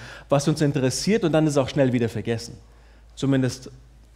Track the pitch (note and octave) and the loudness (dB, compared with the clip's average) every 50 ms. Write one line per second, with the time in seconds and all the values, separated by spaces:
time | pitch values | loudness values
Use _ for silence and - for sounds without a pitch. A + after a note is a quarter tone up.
0 | - - - - - - - C#3+ C#3+ E3 D3+ - D#3+ C#3+ C#3 D3 B2+ C3 C3 - | -14 -18 -18 -20 -4 0 0 2 2 0 0 2 0 0 0 0 0 0 -2 -2
1 | - F#3 G#3 A3+ - E3 D3+ D#3 D#3+ D#3 C#3+ C#3+ B2+ - - D#3 C#3 C3 A#2+ B2+ | 0 0 0 2 2 2 2 2 2 2 2 2 0 0 2 2 2 2 2 0
2 | A#2 A2 - G#2+ G2+ - A#2 A2+ - - - - - - - - - - - - | 0 -2 -2 -4 -4 -4 -4 -4 -6 -10 -16 -20 -20 -20 -20 -20 -20 -20 -20 -20
3 | - - - - - C3+ C3+ C3+ C3 B2+ B2+ - - - - - - - - - | -20 -20 -10 -4 0 2 2 2 2 0 -2 -6 -10 -18 -20 -20 -20 -20 -20 -20
4 | - - _ | -20 -20 _